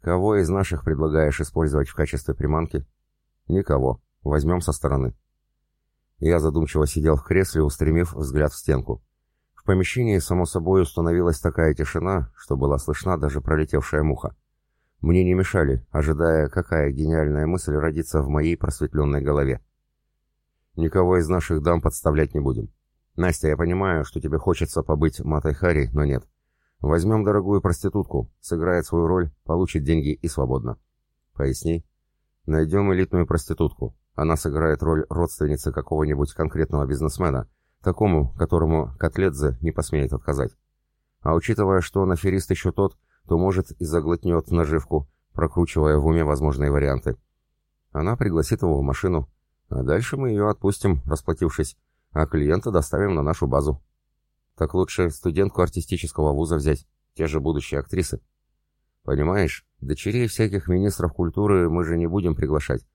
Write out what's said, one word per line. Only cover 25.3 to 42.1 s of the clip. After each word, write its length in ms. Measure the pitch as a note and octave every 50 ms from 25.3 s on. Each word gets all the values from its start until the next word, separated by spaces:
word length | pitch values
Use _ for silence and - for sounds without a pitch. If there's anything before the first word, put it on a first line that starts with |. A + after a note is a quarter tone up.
| D#2 D2+ - D#2 C#2+
Хари, 380 | - F#2+ F2 D#2+ D2 C2+ A#1 B1+
но 100 | D2 D2
нет. 240 | C#2+ C2+ A#1+ - _ _ _ _ _ _ _ _ _ _ _
Возьмём 440 | D#2 D2 D#2 E2+ E2 G#2 A2 A2 G2+
дорогую 380 | G2+ G2+ G#2 F2+ G2 G2+ F#2+
проститутку, 680 | - F#2 E2 - - G2 - G#2 F#2 - - C#2 A1 - _ _
сыграет 480 | - - F2 D#2+ D#2+ F2+ F2+ F2 D#2
свою 180 | - - E2+ E2
роль, 240 | E2 F#2 F#2 F2 D2+ - _ _
получит 400 | - E2 F2 F#2 - - E2 C#2
деньги 300 | C#2+ E2 D#2+ C#2 D2 D2
и 140 | - -
свободно". 520 | E2 - - C2+ B1 C2 C2 A1+ A#1+ A#1 _ _ _ _ _ _ _ _ _ _ _ _
"Поясни". 520 | - C#2+ C2+ B1+ - - E2 E2 E2 - _ _ _ _ _ _ _ _ _ _ _ _
"Найдём 460 | D2+ D2+ D#2 D#2+ D#2 F2 G2+ G2+ G2 F#2+
элитную 320 | F2+ F#2 - - F2+ E2+
проститутку. 720 | - - D#2+ - - E2 - E2 C#2+ - - - A1+ - _ _ _ _
Она 240 | - D2+ D#2+ D#2+
сыграет 460 | D#2 - E2 C#2 D#2 D#2+ D#2+ D2+ - -
роль 240 | E2 D#2+ D#2 - -
родственницы 600 | D2+ E2 E2+ - - - D#2+ D2 D2 C#2 - D#2
какого-нибудь 600 | D2 D2+ C#2+ - D#2+ D#2 D#2 D2 D2 C#2 D2 C#2+ -
конкретного 520 | - D#2+ D2+ - D2+ D#2 - - D2 C#2+
бизнесмена, 640 | C2 C#2+ C2 D2+ D2+ - - F2+ E2 C2+ B1+ A1+ - _ _ _ _ _ _
такому, 540 | - F#2 F2 - G#2+ G2+ E2+ D#2 C#2 B1 -
которому 580 | - - - F2+ E2 D#2+ D#2 D#2+ D#2+ - A1+ C2 -
Котледзе 580 | - D#2+ - - F#2+ F#2 C#2+ C2+ D2 C#2+ B1 -
не 100 | D2+ E2
посмеет 420 | - - D2 - - D2+ C#2 B1+ C#2+
отказать. 420 | C2 - - C#2+ C2+ C2 - _ _ _ _ _ _ _ _ _ _ _ _ _ _
А 120 | - D2 E2
учитывая, 480 | E2+ - - A2 - G#2 F#2+ F#2+ F#2
что 200 | F2 - - G2
он 100 | F#2+ F#2